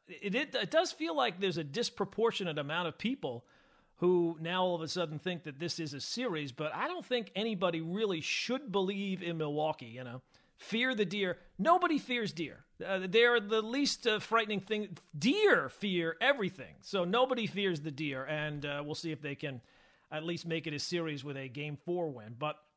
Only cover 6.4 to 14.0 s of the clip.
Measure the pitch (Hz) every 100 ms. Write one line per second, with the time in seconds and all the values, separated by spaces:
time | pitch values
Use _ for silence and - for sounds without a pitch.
6.4 | 143 117 156 156 269 359 214 247 220 190
7.4 | 226 202 185 165 160 190 220 170 - -
8.4 | - 254 285 196 190 202 196 185 170 165
9.4 | 151 147 156 156 117 117 127 127 - _
10.4 | _ - - 226 262 226 190 202 185 165
11.4 | - - 240 359 349 302 - 247 202 160
12.4 | 151 - - - - 190 185 220 240 240
13.4 | 202 220 220 262 285 -